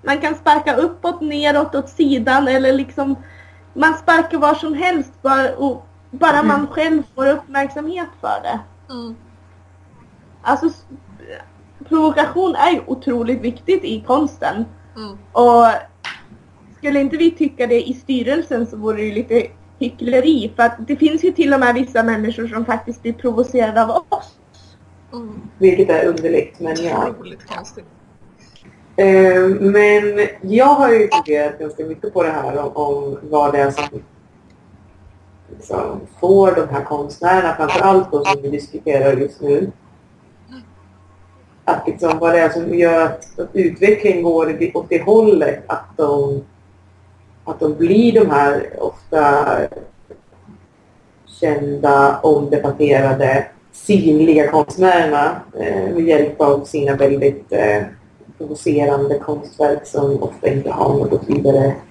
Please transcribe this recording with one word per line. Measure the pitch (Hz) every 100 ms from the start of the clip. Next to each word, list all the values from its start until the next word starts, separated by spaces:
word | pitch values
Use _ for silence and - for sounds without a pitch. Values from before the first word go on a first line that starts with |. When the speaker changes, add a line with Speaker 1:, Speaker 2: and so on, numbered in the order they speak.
Speaker 1:
Man | 269 285
kan | 311 311
sparka | 311 302 302 247
uppåt, | 339 - 349 349
neråt, | 302 294 294 285 311 277
åt | 277
sidan | - 285 262 233 269 277
eller | 262 262
liksom, | 269 269 - 277 269 - - - - _
man | - 320
sparkar | 311 - 330 330 320
var | 294
som | 302 320
helst | 294 359 330 - _
bara, | 269 269 262 -
och | 269 190 - _ _
bara | 269 330 285
Speaker 2:
Mm. | 311
Speaker 1:
man | 285 285
själv | 330 320 311 - -
får | 277
uppmärksamhet | 302 - 269 277 277 302 359 330 -
för | - -
det. | - 226 - - _
Speaker 3:
Mm. | 254 233 226 - _ _ _ _ _ _ _ _ _ _ _
Speaker 1:
Alltså, | - 285 320
s-, | - - 262 - - - - - _ _ - -
provokation | 320 311 302 302 349 381 269
är | 320
ju | 339 -
otroligt | 262 - 240 226 262
viktigt | 233 240 - 381
i | - 220 -
konsten. | 269 294 - 147 196 233 - - -
Speaker 3:
Mm. | 214 196 -
Speaker 1:
Och | 240 240 233 233 208 - _ - - - - _ _ _ -
skulle | 294 285
inte | 277 311
vi | 330
tycka | - 294 - 240
det | 240 233
i |
styrelsen | 254 - 254 233 302 320 247 226
så | 214
vore | 214 214
det |
ju | 214
lite | 208 247 233 - - - _
hyckleri. | 254 - 240 254 302 294 214 -
För |
att | 233 233
det | 226 285
finns | 302 320
ju | 349
till | - 285
och | 277
med | 247 240
vissa | 254 226
människor | 226 220 214 226 233
som | 220 233
faktiskt | 226 233 233
blir | 233
provocerade | 233 254 220 247 254 220 220
av | 220 330 -
oss. | - - _ _ _ - _ _ _ _
Speaker 3:
Mm. | 240 226 208 - -
Speaker 2:
Vilket | 190 180 190
är | 160 175
underligt, | 160 165 160 - -
men | 165 160
ja. | 170 143 -
Speaker 3:
Otroligt | - - - - 143
konstigt. | - - - _ _ _ - _ - - - _ _ -
Speaker 2:
Eh, | 196 190 190 185 185
men | 196 196 208 208 208 202 208 214 -
jag | 190 220 269
har | 285 262
ju | 226 202
funderat | - - 147 147 147
ganska | 156 151 160
mycket | 160 208
på | 185
det | 165
här | 156 135 139
om, | 143 147
om | 147 143 139 139
vad | 151 151 143
det | 143
är | 139
som, | 139 143 - - _ _ _ _ _ _ _ _ _ - _ _ _ _
liksom, | - - - - - - _
får | 180 196 190 170
de | 147
här | 139
konstnärerna, | 143 147 143 - 170 185 170 156
framförallt | 156 - 190 185 185
då | 147 143
som | 143
vi | 139
diskuterar | 143 - - 160 139 139 127
just | 143 -
nu. | 143 143 190 - _ _ _ _ _ _ _ 254 226 _ _ _ _ _ _ _ _ _ -
Att | - -
liksom, | - 170 160
vad | 165
det | 170
är | 160
som | 165 165 170
gör | 170 165 160
att, | - - -
att | 175
utvecklingen | 196 170 170 196 208 208 180
går | 170 165 160
i |
det, | 156 165
åt | 175 -
det | 170
hållet | 170 220 220 180 143 139 -
att | 156 - -
de, | 147 143 139 139 139 _ _ _ _ _ _ _ _ _ -
att | 156
de | 156 151
blir | 170 208 233
de | 220 208
här | 143 143 143 - -
ofta | - - - 160 143 143 - 87 73 - - _ _ - _ _ - - _ _ _ _ _ _ _
kända, | - 160 143 143 143 143 139 139 -
omdebatterade, | 156 143 143 143 143 139 147 135 135 135 135 135 - _ _
synliga | - - 196 160 151 165 151 143
konstnärerna, | 160 - - 185 175 160 147 151 - - -
eh, | - - 95
med | 175 165
hjälp | 151 147 -
av | 147 139 -
sina | 151 139 139
väldigt, | 139 139 139 - -
eh, | 104 107 104 - - _ _ - -
provocerande | 151 147 170 147 143 139 143 143
konstverk | - 147 - - 151 151 -
som | - 139 139
ofta | - - -
inte | 139 139
har | - 139
något | 139 - - -
vidare | 143 139 135 135 135 -